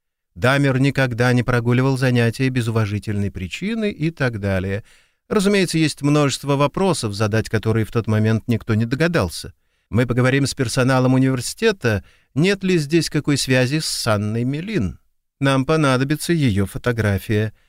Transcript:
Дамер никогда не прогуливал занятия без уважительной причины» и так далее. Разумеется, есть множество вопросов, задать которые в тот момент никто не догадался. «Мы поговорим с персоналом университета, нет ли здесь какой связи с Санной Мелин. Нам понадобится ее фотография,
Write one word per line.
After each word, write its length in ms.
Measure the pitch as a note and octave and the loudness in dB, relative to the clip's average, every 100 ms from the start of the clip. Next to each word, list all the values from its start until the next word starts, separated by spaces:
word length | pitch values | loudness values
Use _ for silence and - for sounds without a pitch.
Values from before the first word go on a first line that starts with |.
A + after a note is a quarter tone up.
| _ _ _ | _ _ _
Дамер 460 | F2 A#2+ C#3 C#3 B2+ | -2 2 2 2 2
никогда 520 | C#3 C3+ C3 A2+ B2 | 2 2 -2 0 2
не 100 | B2 | 2
прогуливал 540 | A#2+ A#2+ A#2 B2 C3 C3 | 2 0 2 2 2 0
занятия 520 | C3 B2 A#2 A2+ C3 | 2 2 0 0 -2
без 180 | B2+ A2+ | -2 -2
уважительной 640 | A2+ G#2 G#2 G#2 G2+ G2+ | -2 -2 -4 -4 -4 -4
причины» 600 | F2 F2+ - F#3+ A3+ G#3 | -6 -10 -8 -6 -4 -4
и 200 | - D#3 | -4 -6
так 280 | E3 C3 A2 | -2 -4 -2
далее. 460 | G2+ F#2+ F#2+ G2 - - _ _ - | -2 -2 -2 -6 -10 -20 _ _ -4
Разумеется, 500 | G#3+ G3 G3+ F3 E3 | 0 2 2 2 0
есть 240 | D#3 - | 0 0
множество 520 | C#3+ D3 C#3+ - C#3 | 0 2 2 0 -2
вопросов, 600 | C#3 C#3+ - F#3+ - A2+ | 0 0 0 0 0 -4
задать 340 | G2+ G#2+ A2 G#2 | -2 0 0 0
которые 360 | A2 A2 A2 | -2 0 0
в 80 | G#2+ | 0
тот 140 | A#2+ A2+ | -2 0
момент 380 | G#2+ A2 A2 - | 0 2 0 0
никто 280 | A2+ - | -2 0
не 100 | A2 | -2
догадался. 680 | A#2 C3 E3+ D#3+ F2+ - - - _ _ _ | 0 0 0 0 -2 -4 -14 -20 _ _ _
«Мы 160 | G#2 B2+ | 0 0
поговорим 400 | B2 B2+ C#3 C#3 | 2 2 2 0
с 80 | |
персоналом 600 | - B2 - B2+ C3 B2+ | -2 -2 0 2 2 4
университета, 880 | C3 C3+ C3 - - A3+ G#3 A#2 G2+ - _ _ | 4 2 0 -6 -2 -2 0 0 -2 -4 _ _
нет 300 | B2+ F3+ G3+ | 0 0 2
ли 140 | F#3+ F3+ | 0 0
здесь 320 | C#3+ E3 D3+ | 2 0 0
какой 260 | D3+ D3 C#3 | -2 0 -2
связи 420 | - B2+ B2+ D#3 | 2 2 2 -2
с 80 | - | -4
Санной 580 | - A#2+ G#2 G#2+ A2+ | -4 -2 0 -2 -2
Мелин. 540 | B2 C#3+ F#3+ G3+ F#2 - _ _ _ _ | -4 -4 -4 -2 -2 -6 _ _ _ _
Нам 260 | C#3 C3+ C3 | 0 2 2
понадобится 640 | D#3+ C#3+ B2+ C3+ D3+ - | 2 2 2 0 -2 -2
ее 340 | E3+ C3+ G2 F#2+ | 0 2 0 -2
фотография, 840 | - - A2+ G#2 G2 - G#2+ G#2+ - | -4 -2 0 0 -2 -2 -2 -2 -6